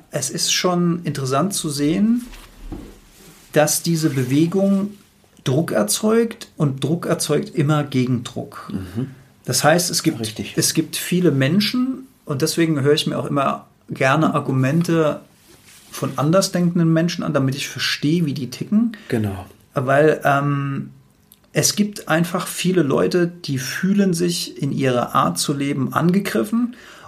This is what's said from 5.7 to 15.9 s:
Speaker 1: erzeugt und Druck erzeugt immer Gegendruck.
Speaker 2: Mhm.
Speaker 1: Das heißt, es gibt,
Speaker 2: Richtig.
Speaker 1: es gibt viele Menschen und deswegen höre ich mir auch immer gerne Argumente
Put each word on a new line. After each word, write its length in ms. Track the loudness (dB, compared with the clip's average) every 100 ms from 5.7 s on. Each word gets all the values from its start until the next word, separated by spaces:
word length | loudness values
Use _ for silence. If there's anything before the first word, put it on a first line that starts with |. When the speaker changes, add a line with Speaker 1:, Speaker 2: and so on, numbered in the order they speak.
Speaker 1:
erzeugt 760 | 0 0 0 0 2 0 -4 -14 -2
und 280 | -2 -2
Druck 220 | -2 -2 -2
erzeugt 480 | -2 0 -2 -2 -2
immer 280 | 0 0
Gegendruck. 880 | 0 0 0 0 -4 -10 -12 -14 -10
Speaker 2:
Mhm. 360 | -10 -8 -8 -8 -10 -20 _ -6
Speaker 1:
Das 180 | 0
heißt, 280 | 4 4 2
es 100 | -2
gibt, 180 | -2 -2
Speaker 2:
Richtig. 340 | -4 -8 -8 -2
Speaker 1:
es 180 | -2
gibt 220 | 0 -2 -4
viele 360 | -2 2 2
Menschen 760 | 4 2 2 2 0 -2 -4 -10 _ -8
und 160 | -2
deswegen 380 | -2 2 2 2
höre 120 | 2
ich 120 | 2 2
mir 100 | -2
auch 60 | -2
immer 400 | -2 0 -2 -8 _ -12
gerne 440 | 0 2 4 2
Argumente 840 | 2 0 2 2 2 2 2 2 0 -8 _ -20 -20 -20 -20 -18